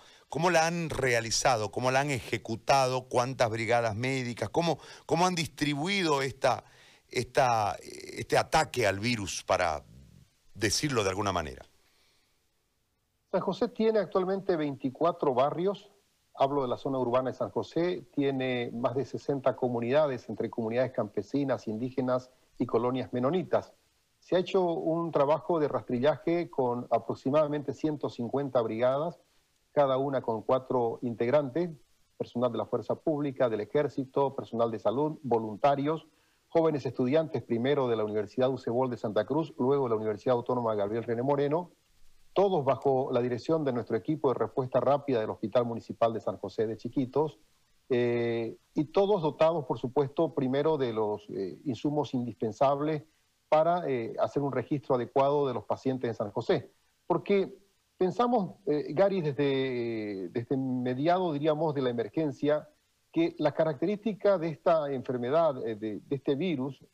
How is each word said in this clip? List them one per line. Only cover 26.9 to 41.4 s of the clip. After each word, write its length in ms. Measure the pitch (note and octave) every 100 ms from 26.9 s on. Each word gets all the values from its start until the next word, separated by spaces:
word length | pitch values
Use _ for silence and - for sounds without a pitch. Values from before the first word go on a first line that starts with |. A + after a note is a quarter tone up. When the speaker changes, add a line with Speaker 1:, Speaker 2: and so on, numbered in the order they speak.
| A#2 - G#2+ C3+ D3+ D3 D3+ C#3 C3
Speaker 2:
ciento 340 | D#3 D3 A#2+
cincuenta 500 | - A#2 C3+ C#3 B2+
brigadas, 580 | A2+ A2 B2+ C#3 E3 - _ _ _ _ _
cada 260 | D3 C#3 C3
una 240 | C#3 B2+
con 200 | A#2 A2
cuatro 580 | G#2 B2+ - B2+ A#2 A#2
integrantes, 680 | B2 A2 A#2+ D3 C#3 D#3 F3 D3+ _ _ _ -
personal 340 | - A#2+ B2
de 60 | A2+
la 80 | G#2
fuerza 300 | A#2+ A2+ C3+
pública, 540 | E3 D3 D3 B2+ B2
del 120 | G#2
ejército, 760 | G#2 D3 C#3+ - B2+ C#3 C#3 C3
personal 360 | G#2+ A2+ A#2
de 80 | A2
salud, 400 | G#2+ B2 D3+ D#3
voluntarios, 840 | B2 A2+ A2 G#2 C#3+ C#3 D3 D#3+ - _ _ _ _
jóvenes 380 | E3 D#3+ D3 B2+
estudiantes, 580 | - B2+ D#3 D#3 B2
primero 440 | - A#2 C3 C#3 B2
de 100 | A2
la 60 |
Universidad 460 | G#2+ G#2+ G2+ - B2+
Ucebol 400 | B2+ - A#2+ C3
de 80 | A2+
Santa 280 | A2+ G#2 G#3
Cruz, 280 | D#3 C#3 -
luego 260 | B2+ C#3+
de 80 | B2+
la 40 | G#2+
Universidad 380 | A2 G2+ C3 A#2+
Autónoma 380 | A#2+ B2 A2+ G#2
Gabriel 280 | G2+ A#2
René 180 | A#2 A#2
Moreno, 500 | C3+ C#3+